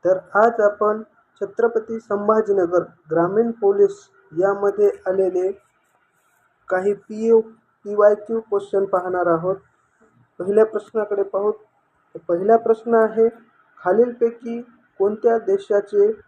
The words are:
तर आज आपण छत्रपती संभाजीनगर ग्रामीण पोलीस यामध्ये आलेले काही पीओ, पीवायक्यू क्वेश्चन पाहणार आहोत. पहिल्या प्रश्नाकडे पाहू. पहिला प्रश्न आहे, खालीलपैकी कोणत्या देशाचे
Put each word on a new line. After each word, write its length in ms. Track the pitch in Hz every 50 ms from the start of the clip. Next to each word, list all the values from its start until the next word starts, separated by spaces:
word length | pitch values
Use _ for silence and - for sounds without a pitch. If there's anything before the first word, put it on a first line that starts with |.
| _
तर 120 | 175 185 - - - -
आज 260 | 202 220 233 233 226
आपण 420 | 208 208 208 - 214 214 214 220 220 _ _ _ _ _ _ _
छत्रपती 600 | 202 196 - - 233 226 226 220 220 - 226 226
संभाजीनगर 840 | _ _ 202 202 208 208 220 220 214 202 196 196 175 170 180 175 170 - _ _ _ 156
ग्रामीण 400 | 160 165 170 180 196 220 233 233
पोलीस 580 | 226 - 208 196 196 202 202 196 - - - _ _ _ _ _ 156 160
यामध्ये 520 | 185 196 196 196 202 202 196 208 208 202 - - -
आलेले 460 | 190 185 190 190 185 175 180 185 190 196 - _ _ _ _ _ _ _ _ _ _ _ _ _ _ _ _ _ _ _ _ _ -
काही 260 | 185 180 190 202 202
पीओ, 460 | 202 _ _ 220 214 220 226 226 226 220 226 - _ _ _ _ _ _
पीवायक्यू 560 | 202 208 208 208 208 208 208 - - 226 226
क्वेश्चन 440 | 220 _ 202 202 196 - - 196 196
पाहणार 420 | 190 - 180 180 185 180 180 175
आहोत. 300 | 175 165 165 170 185 190 190 _ _ _ _ _ _ _ _ _ _ _ _ _ _ _ -
पहिल्या 260 | 180 190 202 214 220
प्रश्नाकडे 580 | 220 - 208 - - - 220 208 208 208 202
पाहू. 300 | 196 196 - 190 202 214 208 - _ _ _ _ _ _ _ _ _ _ _ 156 _ -
पहिला 280 | 175 175 190 208 226
प्रश्न 380 | 226 226 226 226 220 - 233 233
आहे, 340 | 226 220 214 - 220 226 233 226 - _ _ _ _ _ _ _ _
खालीलपैकी 840 | - 180 185 220 240 247 233 - 233 233 233 - - 233 233 240 240 _ _ _ _ _ _ _
कोणत्या 400 | 196 208 214 - - 233 233 226
देशाचे 720 | 208 185 196 196 - - 214 202 202 - 214 202 202 214 220 - -